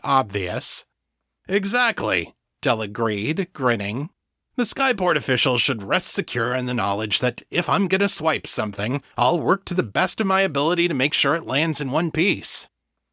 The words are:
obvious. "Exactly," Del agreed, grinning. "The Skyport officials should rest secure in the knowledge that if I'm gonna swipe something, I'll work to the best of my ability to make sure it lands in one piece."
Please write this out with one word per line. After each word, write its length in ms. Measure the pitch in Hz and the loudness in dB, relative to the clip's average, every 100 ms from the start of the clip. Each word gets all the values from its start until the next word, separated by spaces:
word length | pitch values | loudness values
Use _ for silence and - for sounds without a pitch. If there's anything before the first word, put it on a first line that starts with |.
obvious. 800 | 139 135 110 101 90 120 - - - _ _ _ _ _ - | 0 0 0 -2 -4 -2 0 0 -4 _ _ _ _ _ -4
"Exactly," 880 | 196 196 240 233 - 110 92 80 - _ _ | -2 0 0 0 -2 -2 -2 -4 -12 _ _
Del 220 | 139 110 | -2 0
agreed, 640 | 104 104 113 104 113 165 180 | -2 -2 -2 0 -2 -4 -6
grinning. 580 | - 127 113 101 117 151 _ _ _ _ | -2 0 0 -2 -6 -8 _ _ _ _
"The 80 | - | -2
Skyport 540 | 240 - 269 202 180 156 | -2 0 0 0 0 0
officials 440 | 131 127 135 123 | 0 2 2 2
should 220 | - 117 | 0 -2
rest 300 | 98 175 - | -2 0 2
secure 420 | - - 123 117 | 0 0 -2 -2
in 120 | 127 123 | -2 -2
the 80 | |
knowledge 440 | 123 101 101 107 - | -2 0 0 -2 0
that 240 | 123 - - | 0 -2 -6
if 180 | 156 175 | -4 0
I'm 200 | 151 190 | 0 2
gonna 200 | 185 202 | 2 2
swipe 380 | - 160 113 - | 2 0 0 0
something, 560 | - 107 98 107 139 - - | -2 -2 -4 -2 -4 -4 0
I'll 220 | 123 165 | 2 4
work 240 | 127 190 | 2 0
to 100 | - | 0
the 80 | 175 | -2
best 380 | 110 135 185 - | 0 0 0 0
of 60 | 196 | 2
my 140 | 190 | 2
ability 440 | 190 143 151 175 175 | 2 2 2 2 2
to 80 | |
make 180 | 139 143 | 2 0
sure 220 | - 143 | 2 0
it 100 | 165 | 0
lands 360 | 113 135 160 151 | 0 0 2 0
in 100 | 135 | 0
one 220 | 143 170 | 0 0
piece." 560 | 156 196 101 - - - _ _ _ _ | 0 0 0 0 0 -2 _ _ _ _